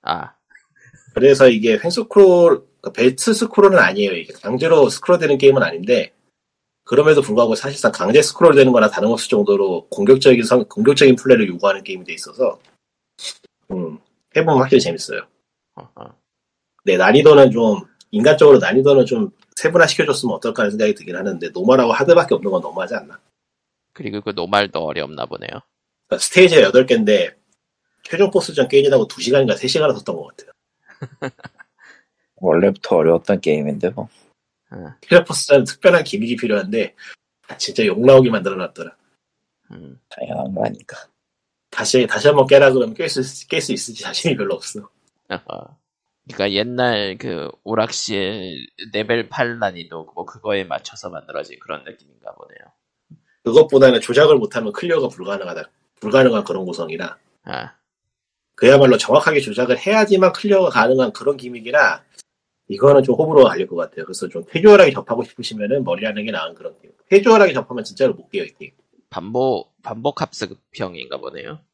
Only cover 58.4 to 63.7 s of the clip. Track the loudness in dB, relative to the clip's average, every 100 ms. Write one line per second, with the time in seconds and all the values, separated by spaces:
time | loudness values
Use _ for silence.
58.4 | _ _ 4 6 6 2 2 0 2 -2
59.4 | -4 -6 -4 -4 0 0 2 2 0 0
60.4 | 0 0 0 0 0 0 -2 -4 -6 -6
61.4 | -8 -16 -4 0 0 -2 _ _ -20 _
62.4 | _ _ _ 0 4 4 2 -2 0 4
63.4 | 4 2 -8